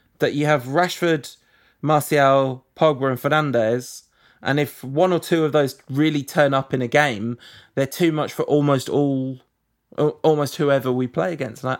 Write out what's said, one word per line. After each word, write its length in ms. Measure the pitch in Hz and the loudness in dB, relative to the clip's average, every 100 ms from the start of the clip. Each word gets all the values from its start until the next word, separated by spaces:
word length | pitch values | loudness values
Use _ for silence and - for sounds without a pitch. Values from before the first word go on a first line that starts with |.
| _ _ | _ _
that 160 | 139 | -2
you 120 | 147 151 | 0 0
have 180 | 151 | 0
Rashford, 720 | 123 147 180 - 175 156 - - _ _ _ _ | 0 0 -2 0 0 0 -4 -20 _ _ _ _
Martial, 840 | 143 151 - 147 135 139 135 127 _ | 0 0 2 4 4 4 2 -4 _
Pogba 340 | - 160 147 135 | 0 2 2 0
and 100 | 123 | -2
Fernandes, 840 | 143 151 151 123 110 123 127 - - _ _ _ | 0 0 0 0 0 0 -4 -16 -20 _ _ _
and 160 | - 143 | -2 -2
if 240 | 139 - | -2 -6
one 300 | 131 139 185 | -6 0 2
or 80 | 170 | 2
two 240 | - 165 | 0 0
of 80 | 156 | 2
those 240 | 147 139 - - | 2 0 -4 -6
really 340 | 135 156 147 | -2 0 0
turn 280 | 135 160 143 | -2 0 2
up 220 | 135 131 | 2 -2
in 80 | 135 | -4
a 60 | 120 | 0
game, 500 | 147 147 104 113 120 - - - - | 2 2 -2 -6 -8 -14 -20 -10 -6
they're 100 | 135 | -6
too 240 | - 170 | 0 0
much 220 | 156 117 | 0 -4
for 100 | - | -4
almost 440 | - 147 143 135 - | 0 2 2 0 0
all, 520 | 127 143 135 131 131 _ _ _ _ _ - | 0 0 -2 -4 -8 _ _ _ _ _ -2
al-, 220 | 147 - | -2 0
almost 340 | 160 151 143 - | 0 2 0 -2
whoever 340 | 147 139 127 | 0 0 0
we 140 | 127 127 | -2 -2
play 260 | 160 185 | -4 -4
against. 300 | 160 127 113 | -4 -8 -8
And 80 | 127 131 | -8 -4